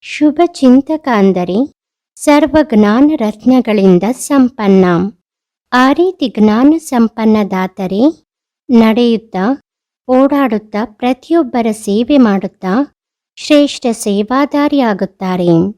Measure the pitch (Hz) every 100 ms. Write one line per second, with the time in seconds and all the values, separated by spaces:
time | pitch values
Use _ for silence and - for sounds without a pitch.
0 | - - 302 294 349 - 262 254 - 311
1 | 294 226 196 180 180 190 277 _ _ _
2 | _ _ - 294 302 302 302 220 208 220
3 | 294 311 220 214 247 254 233 214 190 175
4 | 196 254 - 285 247 - 202 190 185 170
5 | 196 - _ _ _ _ _ 247 262 285
6 | 359 370 262 214 214 214 277 320 - 247
7 | 226 - 220 214 202 185 185 - 185 190
8 | 277 320 _ _ _ _ _ 240 220 220
9 | 240 220 226 185 214 277 _ _ _ _
10 | - 254 269 277 269 208 214 208 240 _
11 | 247 254 - 330 262 240 226 214 - 202
12 | 240 294 226 196 185 _ 185 202 285 _
13 | _ _ _ - - 294 285 - 247 220
14 | 220 202 208 254 285 294 294 285 240 196
15 | 190 _ 185 180 175 165 190